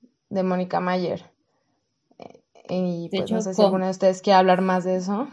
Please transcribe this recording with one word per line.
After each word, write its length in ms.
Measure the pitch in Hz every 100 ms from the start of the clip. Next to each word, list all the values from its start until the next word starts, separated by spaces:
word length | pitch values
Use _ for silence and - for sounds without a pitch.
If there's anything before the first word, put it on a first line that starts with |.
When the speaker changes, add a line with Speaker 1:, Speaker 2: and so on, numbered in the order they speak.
| _ _ -
Speaker 1:
de 120 | 196
Mónica 380 | 185 185 180 175
Mayer. 440 | 180 185 175 - - _ _ _ _ _ _ _ _ _
Eh, 220 | - - _ _ -
y 400 | 180 180 170 170
Speaker 2:
De 80 | 190
Speaker 1:
pues 40 |
Speaker 2:
hecho, 120 | -
Speaker 1:
no 80 | 220
sé 80 | 208
si 40 | 185
Speaker 2:
con 100 | 196
Speaker 1:
alguno 180 | 190
de 60 | 185
ustedes 320 | 190 190 185
quiere 160 | - 190
hablar 240 | 185 180
más 220 | 190 185
de 120 | 180 185
eso. 320 | 185 208 285